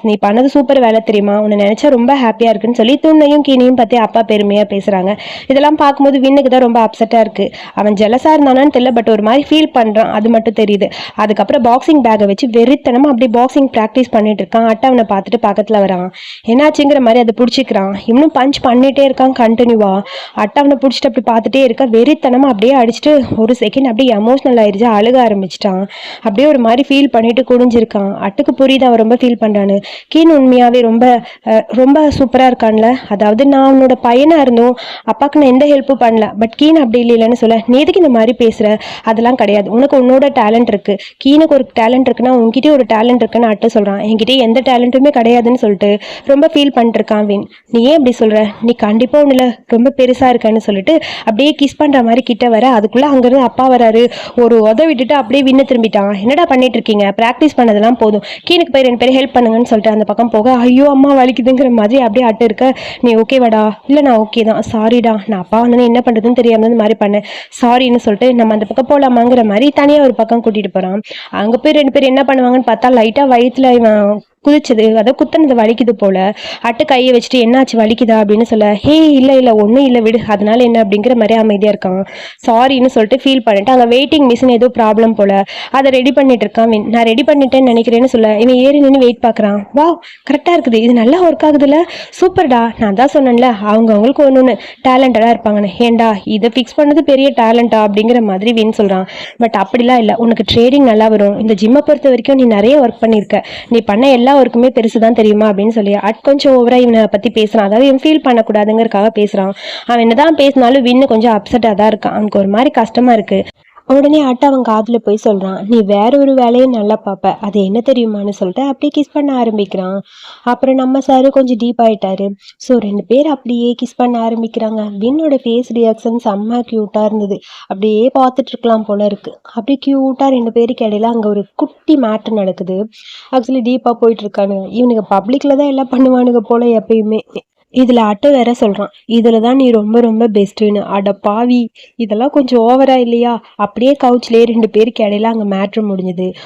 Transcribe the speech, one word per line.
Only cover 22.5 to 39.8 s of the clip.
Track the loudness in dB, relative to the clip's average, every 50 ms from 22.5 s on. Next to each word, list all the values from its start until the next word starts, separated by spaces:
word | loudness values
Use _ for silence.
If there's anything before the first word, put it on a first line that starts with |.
| 0 0 0 2 2 2
அடிச்சுட்டு | 2 0 -2 -2 0 2 2 2 0 -2 -2
ஒரு | -2 0 0 0 -2
செகண்ட் | -2 -4 -2 -2 -2
அப்படியே | -2 -2 0 0 0 0
எமோஷனல் | 0 0 0 0 0 0 0 2 2 2
ஆயிடுச்சு, | 0 0 0 0 0 2 2
அழுக | 0 2 2 2 2
ஆரம்பிச்சிட்டான். | 2 0 -2 -4 -8 -10 -6 -4 -4 -4 -4 -6 -8 -10 -18 -18 -18 -18
அப்படியே | -8 -6 -4 -2 0 2
ஒரு | 2 2 2
மாதிரி | 2 0 0 0 0 0
ஃபீல் | 0 0 0 0
பண்ணிட்டு | 0 0 0 0 0 -2 0 0
குனிஞ்சிருக்கான். | 2 2 2 2 2 0 -2 0 -4 -6 -4 -4 -6
அட்டுக்கு | -6 -8 -8 -4 -4 -4 -4 0 0 0
புரியுது | 2 2 2 2
அவன் | 2 2 2
ரொம்ப | 2 0 0
ஃபீல் | 0 0 -2 -2 0
பண்றான்னு. | -2 -2 -2 -2 0 0 -2 -4 -4 -8 -20 -20 -16 -4
கீன் | 0 2 4 4 4
உண்மையாவே | 4 4 4 4 4 2 2 2 2
ரொம்ப, | 0 0 0 2 2 2 2 0 -2 -8 -20 -14 -4
அஹ், | -2 0 0 0
ரொம்ப | -2 -2 0 2 4 4 4 2 2
சூப்பரா | 2 0 -2 0 2 2 2 2 2
இருக்கான்ல. | 0 0 0 0 2 2 0 0 -2 -4 -8
அதாவது, | -4 -2 0 0 0 2 2
நான் | 2 4 4 4 4 4
அவனோட | 4 4 2 2 0 0
பையனா | 0 2 2 4 4 4 2
இருந்தும் | 2 2 2 2 2 2 0 -2 -8 -18 -18 -14 -6
அப்பாக்கு | -6 -4 -2 -2 0 2
நான் | 2 2
எந்த | 4 4 2 4
ஹெல்ப்பும் | 2 2 0 2 -2 -2 0
பண்ணல, | 0 0 2 0 -2 -2 -2 -4
but | -4 -4 -2
கீன் | 0 2 2 4
அப்படி | 2 2 2 0 0 0 2
இல்லைன்னு | 2 2 2 0 0
சொல்ல, | 0 2 0 0 0 0
"நீ | 0 2 2
எதுக்கு | 2 2 2 2
இந்த | 2 2 2
மாதிரி | 2 2 0 0 0
பேசுற? | 0 0 0 0 0 0 0 -2 -4 -12 -16 -10 -4
அதெல்லாம் | -4 -2 0 0 0 0
கிடையாது, | 0 0 0 0 0 -2 0
உனக்கு | 0 0